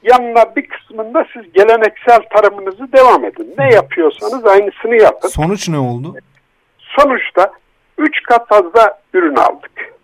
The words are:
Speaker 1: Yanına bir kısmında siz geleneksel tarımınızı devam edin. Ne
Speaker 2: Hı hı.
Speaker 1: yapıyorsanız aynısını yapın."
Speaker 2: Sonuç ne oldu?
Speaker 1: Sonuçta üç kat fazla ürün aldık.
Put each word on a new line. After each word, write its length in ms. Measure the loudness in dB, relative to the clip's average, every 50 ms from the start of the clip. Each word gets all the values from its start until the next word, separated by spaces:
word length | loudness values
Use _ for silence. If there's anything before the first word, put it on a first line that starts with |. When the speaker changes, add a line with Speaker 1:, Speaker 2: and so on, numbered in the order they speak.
Speaker 1:
Yanına 540 | _ 4 4 4 2 0 0 0 0 0 -2
bir 120 | -10 -10 _
kısmında 580 | -18 -20 _ _ -14 -14 -12 -6 -4 -4 -4 -4
siz 200 | -10 -20 -20 _
geleneksel 680 | _ 2 2 4 2 2 0 -4 -4 -4 2 2 2 2 2 0
tarımınızı 640 | 0 2 2 2 -2 -4 -12 -12 -12 -12 -14 0
devam 320 | 2 4 4 4 4 2 -2
edin. 300 | -6 -10 -12 -16 -14 -6 -4
Ne 60 | 0
Speaker 2:
Hı 40 | 2
hı. 60 | 2
Speaker 1:
yapıyorsanız 720 | 2 2 -2 -6 -2 -2 -2 -2 -4 -10 -8 -8 -2 0
aynısını 500 | 2 2 2 2 0 -8 -8 -6 -2 2
yapın." 320 | 4 4 2 2 0 -10 -8
Speaker 2:
Sonuç 400 | -6 -4 -4 -4 -4 -6 -6 -6
ne 100 | -6 -4
oldu? 360 | -4 -6 -8 -10 -12 -14 -16 -20 _ _ _ _ _ _ _ _ _ _ _ _
Speaker 1:
Sonuçta 760 | _ -6 0 0 0 0 0 -4 -8 -4 _ -2 -2 -2 -4 _ _ _ _ _ _ _ _ -4
üç 240 | -4 -4 -4 -6
kat 260 | -2 0 0 0 0 _
fazla 500 | 0 0 0 2 2 2 2 2 0 _ _ _ -4
ürün 220 | -2 -2 0 0
aldık. 580 | 0 -2 -2 -2 -6 -18 -20 _ -20 -20 -20 _ _